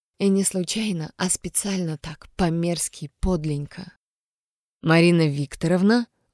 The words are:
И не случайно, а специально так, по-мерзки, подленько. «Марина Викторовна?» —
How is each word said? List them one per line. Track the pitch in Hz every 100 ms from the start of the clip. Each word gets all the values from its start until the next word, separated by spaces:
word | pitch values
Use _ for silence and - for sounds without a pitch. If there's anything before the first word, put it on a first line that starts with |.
| _ -
И | 196
не | 196
случайно, | 196 190 175 220 214 170 156 -
а | 185
специально | - 175 - 202 190 170 156
так, | 160 151 - -
по-мерзки, | 175 165 170 170 - - 147 -
подленько. | 190 180 151 143 143 - 185 _ _ _ _ _ _ _ _ _
«Марина | 156 165 175 170 156
Викторовна?» — | 143 139 - 165 180 202 240 233 _ _